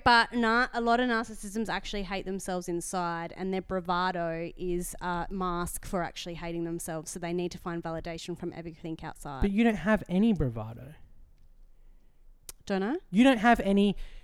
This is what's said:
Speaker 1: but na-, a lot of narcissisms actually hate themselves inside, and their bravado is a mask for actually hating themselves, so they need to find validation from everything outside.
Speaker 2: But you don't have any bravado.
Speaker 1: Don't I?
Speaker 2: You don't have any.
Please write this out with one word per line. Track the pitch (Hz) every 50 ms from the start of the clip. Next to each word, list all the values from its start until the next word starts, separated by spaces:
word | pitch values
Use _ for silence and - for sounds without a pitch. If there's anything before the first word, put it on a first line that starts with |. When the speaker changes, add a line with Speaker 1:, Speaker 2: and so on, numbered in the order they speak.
| -
Speaker 1:
but | 254 240 233 226 -
na-, | 226 240 233 220 226 240 254 -
a | - 240
lot | 233 233 233 240
of | 254 254
narcissisms | 226 220 226 226 214 - - 202 190 226 220 185
actually | 170 196 - - - 202 185
hate | 175 202 190 -
themselves | 185 196 190 - - 180 180 175 -
inside, | 170 175 - - - 185 175 170 170 165 170 165 -
and | - 190 190
their | 190 185
bravado | 180 - 190 185 170 180 180 175 185 185 180 175 170 165 165 165 170 165 -
is | - 180 180 175 175 180 - - -
a | - 180 175 170 170 -
mask | - 190 185 180 175 175 175 170 - - -
for | - 208 180
actually | 170 - - - - 180 170
hating | 156 175 170 170 170
themselves, | 170 170 170 165 - 180 160 156 156 -
so | - 190
they | 175 170
need | 170 180 175 170
to | - -
find | - 180 170 170
validation | - 165 165 160 - 175 165 165 - - 170 -
from | 185 175 -
everything | - 165 170 160 - - 160 160 -
outside. | - 156 - - - 147 139 131
Speaker 2:
But | - 202
you | 196 214 233
don't | 233 214
have | 170 151 214 214 196 - -
any | 175 185 220 233
bravado. | 208 151 151 123 113 113 107 113 117 120 127 143 151 - - - - - - - - - - - - - - - - - - - - - - - _ - - - - _ - - - - -
Speaker 1:
Don't | - 196 190 190
I? | 214 294 381 - -
Speaker 2:
You | 175 208 262
don't | 277 262 220
have | 196 240 233 -
any. | - 196 196 202 202 202 - - - - - -